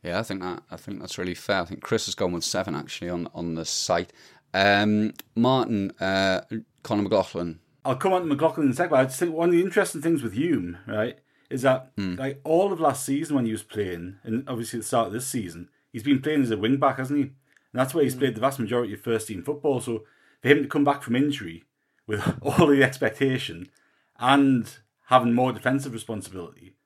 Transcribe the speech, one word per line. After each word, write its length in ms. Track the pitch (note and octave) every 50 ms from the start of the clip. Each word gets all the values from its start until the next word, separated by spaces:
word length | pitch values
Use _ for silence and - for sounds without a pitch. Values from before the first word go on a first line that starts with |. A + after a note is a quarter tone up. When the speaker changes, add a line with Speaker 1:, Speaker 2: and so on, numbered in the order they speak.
| _
Speaker 1:
Yeah, 160 | F2 F2 F#2+
I 40 | A2+
think 180 | - G2+ G2
that, 220 | F#2 F2+ F2+ - _ _
I 80 | - E2
think 220 | - - G2+ -
that's 180 | C2+ F2+ - -
really 160 | F#2+ F2+ F2
fair. 280 | - - - G#2 F#2+
I 40 | F2
think 160 | E2+ F#2+ -
Chris 240 | - - - A2+ -
has 100 | - F#2+
gone 160 | - G#2 F2+
with 120 | F2 E2+ E2
seven 320 | - - F#2+ F#2+ G2+ E2
actually 340 | C#2+ D2 - - - - F2
on, 180 | F2+ E2+ E2+ E2 _
on 220 | E2+ E2+ E2+ E2
the 100 | D#2+ E2
site. 480 | - - - - - F2+ F2 F2 - - _ - - - _ _ _ _
Um, 600 | F#2+ G2 G2+ G2+ G2+ G#2 G#2+ G#2+ G#2+ G#2+ A2 - _ - _ _
Martin, 560 | - A#2 B2 C3 C3 A#2 - A2+ G2+ G2 F#2+ - _
uh, 420 | F#2+ F#2+ F#2+ F#2+ F#2+ F#2+ F#2+ F#2 - _ - A2 A2 _ _ _ _
Conor 200 | - A#2 G#2 G2+
McLaughlin. 560 | G2 A2 G2+ F#2+ - - - E2+ F2 D#2+ D#2+ _ _ _ _ _
Speaker 2:
I'll 100 | C3+ C3 C3+
come 160 | - F#3+ F#3+
on 80 | F#3
to 60 | F3+ E3
McLaughlin 400 | C#3+ C3+ D#3 D#3+ D#3+ E3 D#3 C#3
in 40 |
a 40 | A#2+
sec, 140 | A#2 F3+ E3+
but 80 | D#3 C3
I 40 | C3
just 140 | C3+ C3+ -
think 140 | F3 F3 D#3+
one 160 | D#3 E3+ F3
of 40 | F3
the 80 | E3+
interesting 400 | F3+ F#3+ F3 G#3+ F#3+ - - D#3+
things 200 | C#3 E3 E3+ D3 C#3+
with 100 | A2+ F#2+
Hume, 440 | A2+ D3 F3+ D#3+ A2+ F2+ F2 E2+ F2 - A#2
right, 300 | A2 G#2+ G#2+ B2 - _ _ _ _ _ _ _
is 140 | - C3+ A#2+
that 280 | C#3 C3 B2+ - - _ -
Speaker 1:
Hmm. 180 | G2+ F#2+ F2+
Speaker 2:
like 240 | F2 C3 C3+ C3+ C3+ _
all 280 | D#3 D#3+ E3+ F#3+ G3+
of 80 | F#3+ D#3+
last 260 | D#3+ D3+ C3 C3 -
season 300 | - C#3 C#3+ D#3+ D#3 D3+
when 100 | C#3 B2
he 60 | A2+
was 120 | A2 G#2+ -
playing, 540 | _ - G#2+ G#2 F#2 F2+ E2+ E2+ F2+ G2 G2+ _
and 240 | - A2 A#2+ C#3 -
obviously 320 | C3 A2+ A#2 G#2+ - A#2
the 60 | G#2+
start 220 | - - B2 A#2 F#2
of 60 | G2
this 140 | A#2 C3 -
season, 420 | - B2+ G#2 F2 D#2+ E2 F2 - _ _ _ _
he's 120 | _ A#2+ G#2
been 180 | C#3 C#3+ C3
playing 220 | C3 D3 D#3 D3 C3+
as 80 | A#2
a 60 | A2 G2+
wing 200 | G2 A2 C3+ C#3
back, 200 | C#3+ C#3 B2 B2+
hasn't 220 | C3 B2+ C#3+ D3
he? 40 | C3+
And 80 | C3+ - _ _ _ _ _ _ _ _
that's 200 | B2 C3 C3 C3+
where 100 | E3+ D3
he's 80 | B2+ B2+
Speaker 3:
Hmm. 60 | B2+
Speaker 2:
played 160 | C#3+ C3 A2+
the 60 | G#2+
vast 180 | A2 C#3 C3+ C3+
majority 340 | A#2 G2+ B2 B2 A#2+ G#2 G2+
of 80 | -
first 260 | - - A#2 A2 G#2+ -
team 160 | A2 F#2 E2+
football. 380 | - D3 C#3+ - D#3 C3+ B2+
So 240 | A#2+ - A#2 A2 - _ _ _ _ _ _ _
for 60 | _ B2
him 160 | C#3+ C#3+ C#3+
to 60 | -
come 160 | - D#3 C#3+
back 180 | C#3+ C#3+ - -
from 120 | - A#2
injury 500 | B2 C#3 D3 C#3 - G#2+ E2+ E2 E2 _ _ _ _ _ _ _ _ _ -
with 140 | G#2+ G#2
<laughs> 200 | - - - -
all 260 | - C#3+ C#3 - F3 D3
the 160 | C#3+ C#3 C3+
expectation 840 | B2 C3+ - - A#2 - - C#3 C3+ C3 B2 - - E2 E2 F2 - _ _ _ _ _ _ _ _ _ _
and 600 | A#2+ B2 C3+ C#3+ C#3 C#3 C3+ B2 A2 - - - _ _ _ _ _ _
having 260 | B2+ B2+ A#2+ A#2+ A#2
more 180 | A#2+ B2+ B2+
defensive 420 | B2 G#2+ - B2+ C3 C#3 C3 C3+ A2+
responsibility. 840 | A2 - - A#2 G#2+ F#2+ - G2 F#2 F2 D#2+ - - - F#2 _ _ _